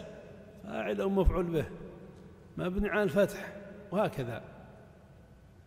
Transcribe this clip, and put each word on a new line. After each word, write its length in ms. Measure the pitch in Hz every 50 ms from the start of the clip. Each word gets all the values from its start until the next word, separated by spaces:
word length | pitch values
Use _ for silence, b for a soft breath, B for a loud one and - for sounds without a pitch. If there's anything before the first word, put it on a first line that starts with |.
| - - - - - - - - - - - - -
فاعل 380 | 202 220 220 214 202 214 196
أو 80 | 190 196
مفعول 360 | 196 196 175 - - 175 180
به، 200 | 175 165 156 117 - - - - - - - - - - - - - - - - - - 156
مبني 320 | 160 180 180 202 202 208
على 140 | - 208 208
الفتح، 520 | 185 131 196 202 - - - - - - - - - - - - -
وهكذا. 500 | 165 202 214 156 - 139 127 117 113 113 - - - - - - - - - - - - - - - - - - - - - - - - -